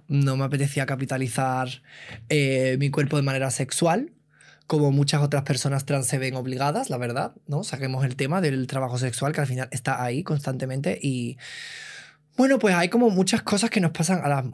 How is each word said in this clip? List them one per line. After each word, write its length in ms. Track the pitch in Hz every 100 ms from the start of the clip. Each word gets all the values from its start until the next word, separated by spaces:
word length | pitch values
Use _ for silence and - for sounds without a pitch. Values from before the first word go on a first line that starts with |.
| -
No 280 | 143 139 135
me 80 |
apetecía 400 | 135 139 139 143 135
capitalizar, 840 | 131 131 131 127 127 131 127 131 - _ - - - -
eh, 480 | 151 139 135 131 131
mi 120 | 139
cuerpo 260 | 139 143 151
de 60 |
manera 280 | 139 135 131
sexual, 640 | 123 135 - 170 175 302 _ _ _ - - -
como 240 | 156 147
muchas 320 | 139 143 151
otras 200 | 143 143
personas 420 | 143 139 139 139 139
trans 200 | 143 123
se 120 | 139
ven 160 | 131
obligadas, 540 | 131 127 127 139 180 262
la 60 | 127
verdad, 340 | 123 120 208 - -
¿no? 160 | 147
Saquemos 400 | 208 151 135 131
el 120 | 135 123
tema 240 | 135 185
del 260 | 165 135 127
trabajo 320 | 135 131 123
sexual, 340 | 127 117 139
que 80 | 156
al 60 | 143
final 220 | 127 131
está 320 | 143 - 131
ahí 200 | 123 123
constantemente 760 | 180 151 143 131 131 131 147 196
y, 340 | 143 127 120 - - - - - - - - - _ -
bueno, 220 | 262 269
pues 160 | 214
hay 140 | 175 180
como 220 | 233 240
muchas 320 | 185 190 233
cosas 280 | - 202 226
que 100 | -
nos 100 | 170
pasan 300 | 165 165 185
a 40 | 143
las 160 | 139 131